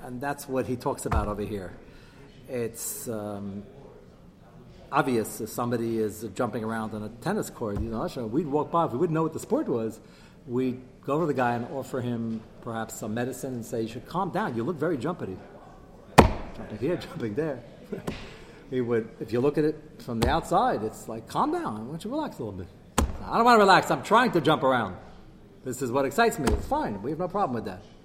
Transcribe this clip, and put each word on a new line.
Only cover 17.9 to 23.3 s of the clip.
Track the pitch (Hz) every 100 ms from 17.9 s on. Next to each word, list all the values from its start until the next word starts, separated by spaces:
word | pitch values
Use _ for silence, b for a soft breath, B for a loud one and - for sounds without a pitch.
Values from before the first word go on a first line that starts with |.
<laughs> | - - B B B B B B
We | 127
would, | 117 117 113 -
if | -
you | 120
look | 139 147
at |
it | 151 151 - -
from | - 113
the | 117
outside, | 156 - 175 254 151
it's | 107 - -
like, | 113 113
"Calm | 147 254
down. | 349 320 107 113
Why |
don't | 165
you | 208
relax | 285 294 -
a |
little | 117 95
bit?" | 92 - - - - -
"I | 95